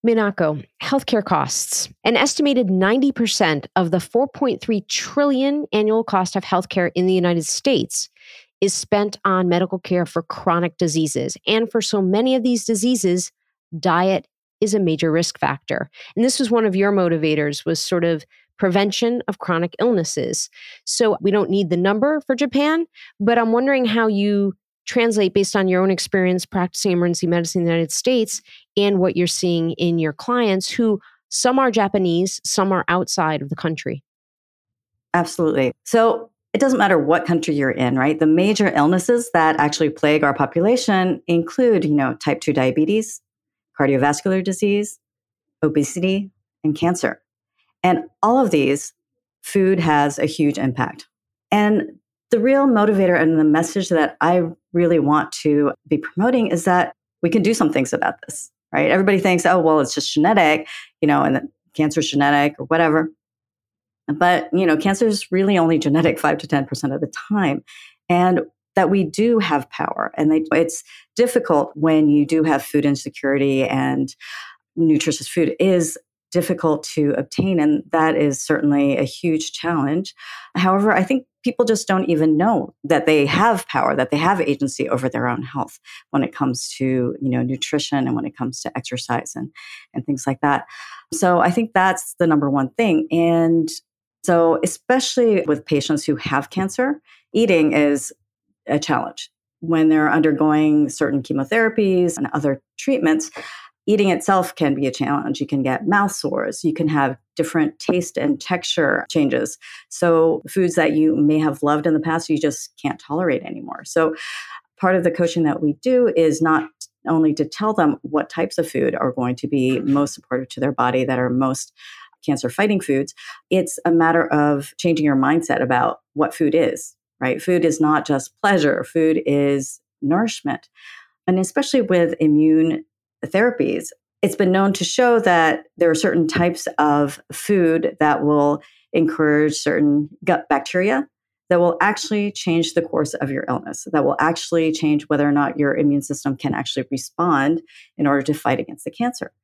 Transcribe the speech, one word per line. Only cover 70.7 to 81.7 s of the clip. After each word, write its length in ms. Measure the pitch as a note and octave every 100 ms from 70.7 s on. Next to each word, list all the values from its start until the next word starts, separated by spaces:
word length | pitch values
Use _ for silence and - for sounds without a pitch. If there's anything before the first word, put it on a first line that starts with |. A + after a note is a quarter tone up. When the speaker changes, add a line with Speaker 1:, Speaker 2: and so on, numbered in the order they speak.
| - - - _ -
Speaker 2:
difficult 560 | B3 A3 - D3+ C#3
when 340 | D3+ D#3+ D#3 D3+
you 160 | D3
do 200 | D3 D#3+
have 180 | D#3 C#3
food 240 | - D3 C#3+
insecurity, 800 | C#3 - - C#3 C#3 C#3 C3+
and 500 | C3 C3+ C3+ C3+ C3+ - - - - - _ -
nutritious 520 | E3 D3+ D#3+ - -
food 260 | - D#3 -
is 400 | F#3+ F3+ D#3+ - _ _ _
difficult 520 | F3 E3+ F3 E3 D#3
to 280 | - - D3 -
obtain. 420 | C#3 - F#3+ F3+
And 220 | D3+ D3 -
that 240 | E3 D#3+ -
is 240 | D3 C3+
certainly 560 | - D3+ D3 C#3+ C#3+ C#3
a 80 |
huge 480 | C#3 - E3+ D#3+ D#3+
challenge. 640 | - E3 E3 C#3 D#3+ F#3+ - - - - -
However, 340 | F#3 G3 G#3
I 120 | -
think 240 | F#3+ C4+ - _
people 220 | - A#3+
just 200 | A3+